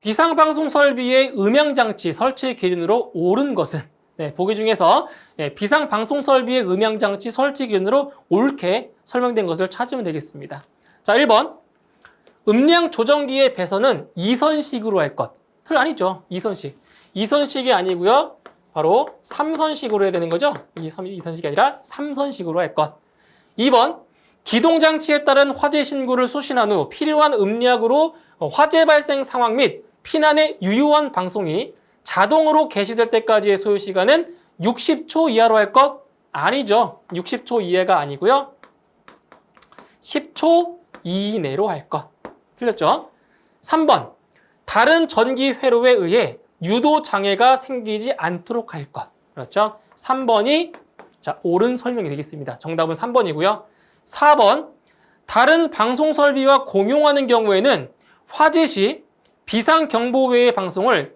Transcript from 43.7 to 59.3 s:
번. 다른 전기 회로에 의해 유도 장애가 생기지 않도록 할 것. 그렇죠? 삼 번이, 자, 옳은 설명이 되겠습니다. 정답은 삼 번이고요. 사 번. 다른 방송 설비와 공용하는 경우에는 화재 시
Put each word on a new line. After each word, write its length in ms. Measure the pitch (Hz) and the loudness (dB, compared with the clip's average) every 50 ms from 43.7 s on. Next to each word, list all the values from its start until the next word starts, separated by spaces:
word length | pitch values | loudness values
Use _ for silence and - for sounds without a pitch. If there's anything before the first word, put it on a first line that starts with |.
| - 320 320 | 0 0 4
번. 260 | 302 247 160 120 - - _ _ _ _ _ _ _ _ _ _ | 4 2 2 2 -6 -18 _ _ _ _ _ _ _ _ _ _
다른 460 | - - 208 233 277 320 330 330 - | -4 0 2 4 4 4 2 2 0
전기 420 | - 226 226 254 262 247 269 277 | 2 0 0 0 0 -2 -2 -2
회로에 400 | 262 262 - 262 240 240 240 254 | -2 0 0 2 2 4 4 4
의해 480 | 254 220 185 160 185 240 214 135 - - _ _ _ _ 165 | 4 4 2 0 0 0 0 -2 -6 -12 _ _ _ _ -4
유도 380 | 170 208 247 247 294 302 302 | -2 -2 0 2 2 0 0
장애가 560 | 302 - - 196 196 202 196 190 233 254 262 254 | -2 -2 -4 -2 0 -2 0 4 4 4 4 2
생기지 560 | 262 - 269 247 220 214 214 214 220 254 - | 0 -8 -10 -8 -6 -6 -6 -4 -4 -6 -6
않도록 600 | - 160 165 180 170 175 - 233 233 220 - - | -4 -4 -6 -6 -6 -8 -8 -8 -8 -8 -8 -12
할 160 | 156 139 - _ | -14 -14 -12 _
것. 160 | 120 113 _ _ _ _ _ _ | -14 -14 _ _ _ _ _ _
그렇죠? 460 | 151 131 - - 196 214 214 214 - _ _ _ | -16 -16 -6 -2 0 0 0 -2 -12 _ _ _
삼 320 | - - - 262 262 262 | -20 -4 -4 -4 -2 0
번이, 460 | 233 226 208 208 254 294 320 349 330 - - _ _ _ _ - _ _ _ | 0 2 2 2 2 0 0 0 -4 -10 -20 _ _ _ _ -20 _ _ _
자, 180 | - 156 - - _ | -10 -10 -10 -6 _
옳은 320 | 180 170 185 214 240 254 | -2 0 2 2 0 0
설명이 320 | 247 - 240 247 240 196 151 | -4 -6 -6 -6 -6 -6 -6
되겠습니다. 480 | 143 143 147 147 - 151 143 135 120 - | -8 -10 -10 -12 -12 -14 -12 -12 -14 -12
정답은 360 | - 160 165 165 160 160 165 | -10 -8 -2 -2 -2 -2 -2
삼 160 | 160 - 240 | -6 -6 0
번이고요. 540 | 240 254 220 180 151 151 165 190 214 214 - _ _ _ _ _ _ _ _ | 0 0 0 0 -2 0 0 0 0 -2 -8 _ _ _ _ _ _ _ _
사 320 | - - - 285 294 302 277 | -16 -4 2 4 6 6 6
번. 320 | 226 196 233 302 320 - _ _ _ _ _ _ _ _ _ _ _ | 6 4 4 2 -2 -12 _ _ _ _ _ _ _ _ _ _ _
다른 440 | - - 214 247 277 320 330 330 302 | -2 2 2 4 6 4 4 2 0
방송 440 | 320 - 214 233 254 247 302 311 302 | 0 -2 -2 0 0 0 0 0 2
설비와 500 | 302 285 285 277 269 269 269 277 269 277 | 2 2 2 2 2 2 4 4 2 2
공용하는 640 | - - 196 196 214 269 302 302 294 285 285 269 233 | 0 -2 0 0 2 2 2 4 4 2 2 2 2
경우에는 640 | 240 233 226 214 196 190 214 277 247 165 131 123 _ _ _ _ _ _ _ _ | 2 2 2 2 2 2 4 2 0 0 -2 -10 _ _ _ _ _ _ _ _
화재 380 | - - 302 311 302 330 320 | -2 2 2 2 4 2 2
시 400 | 285 - 202 190 220 320 - _ _ _ _ _ _ | 2 0 0 -2 -2 -2 -4 _ _ _ _ _ _